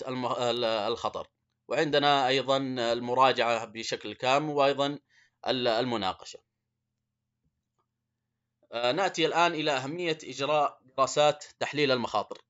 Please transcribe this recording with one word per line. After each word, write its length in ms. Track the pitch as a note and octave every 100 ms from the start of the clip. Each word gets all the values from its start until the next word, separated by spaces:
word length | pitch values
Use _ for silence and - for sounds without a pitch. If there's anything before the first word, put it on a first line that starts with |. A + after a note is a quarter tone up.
| -
المه-، 320 | B2+ A#2+ B2+
ال-، 240 | B2 A#2+
الخطر، 640 | A#2 A2 G#2 A#2 G#2+ F2+ E2 _ _ _ -
وعندنا 600 | A#2+ D#3+ C#3+ C#3+ C#3 B2+
أيضًا 300 | C3+ B2+ C3+ C3+ B2+
المراجعة 880 | A#2 A#2 A#2+ B2 C3 B2 A#2 A#2 A2
بشكل 480 | A2 A2 A#2+ G#2+
كامل 360 | G#2 B2 C#3 D#3
وأيضًا 500 | C#3+ C#3 C3+ C#3+ D3 _ _ _ _ -
ال-، 200 | B2+ A#2+
المناقشة. 720 | A2 B2+ A#2 F#2+ F2+ - - _ _ _ _ _ _ _ _ _ _ _ _ _ _ _ _ _ _ _ _ _ _ -
آه، 180 | A#2 A#2+
نأتي 340 | D3+ F#3+ F3+ D#3
الآن 280 | D#3+ E3+
إلى 180 | D#3 D3+
أهمية 460 | C3+ C3+ E3+ E3+ D#3+
إجراء 560 | - B2+ C#3 D3+ C#3 - B2+ -
دراسات 480 | - - D3 C#3+ - -
تحليل 320 | A#2 C#3 C#3+
المخاطر. 460 | B2+ A2+ G#2+ G2 - _